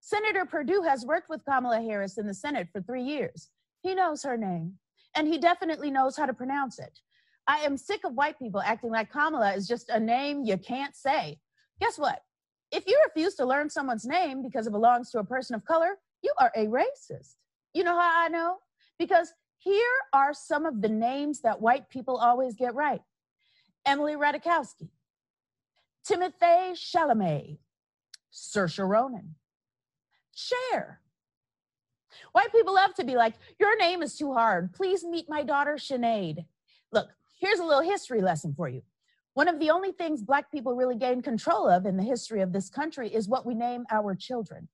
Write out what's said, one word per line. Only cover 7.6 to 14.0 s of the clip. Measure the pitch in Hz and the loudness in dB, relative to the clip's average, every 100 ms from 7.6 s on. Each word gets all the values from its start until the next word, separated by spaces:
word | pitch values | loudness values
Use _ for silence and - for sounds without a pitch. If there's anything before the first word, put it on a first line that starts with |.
| 302 277 | 0 -4
sick | - 392 | -4 -4
of | 359 | -4
white | 240 294 302 | -2 -2 -2
people | 240 196 | -6 -4
acting | 190 220 240 | -2 -2 -2
like | 220 214 | -4 -4
Kamala | 294 311 311 208 | -2 0 2 0
is | 196 190 | 0 -4
just | 240 - | -6 -2
a | 226 | -2
name | 220 240 285 285 | 2 0 0 -4
you | 233 190 | -2 -2
can't | - 247 277 - | -4 -8 -8 -6
say. | 269 294 160 147 _ _ _ _ | -2 -2 -2 -10 _ _ _ _
Guess | 453 - | -2 0
what? | - - _ _ _ _ _ | -2 -2 _ _ _ _ _
If | 339 - | -6 2
you | 523 622 | 4 4
refuse | 320 339 - | 4 -2 0
to | 247 | 0
learn | 277 294 | 0 0
someone's | - 277 220 | -4 -4 -4